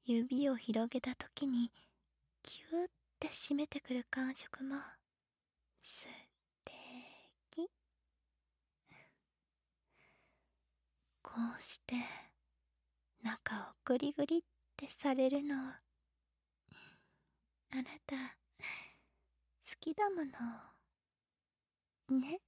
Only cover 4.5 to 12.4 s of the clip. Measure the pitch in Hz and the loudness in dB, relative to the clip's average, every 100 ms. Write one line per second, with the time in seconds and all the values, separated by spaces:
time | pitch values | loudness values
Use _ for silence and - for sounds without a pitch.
4.5 | - 269 277 - - _ _ _ _ _ | -6 -6 -6 -6 -16 _ _ _ _ _
5.5 | _ _ _ - - - - - _ _ | _ _ _ -10 -8 -8 -14 -20 _ _
6.5 | _ - - - 254 - - - _ _ | _ -16 -16 -16 -16 -18 -20 -20 _ _
7.5 | - 349 _ _ _ _ _ _ _ _ | -6 -6 _ _ _ _ _ _ _ _
8.5 | _ _ _ _ - - _ _ _ _ | _ _ _ _ -20 -20 _ _ _ _
9.5 | _ _ _ _ _ _ _ _ _ _ | _ _ _ _ _ _ _ _ _ _
10.5 | _ _ _ _ _ _ _ - 233 233 | _ _ _ _ _ _ _ -10 -4 -2
11.5 | 233 - - - 247 240 - - _ | -2 0 0 0 -4 -4 -8 -16 _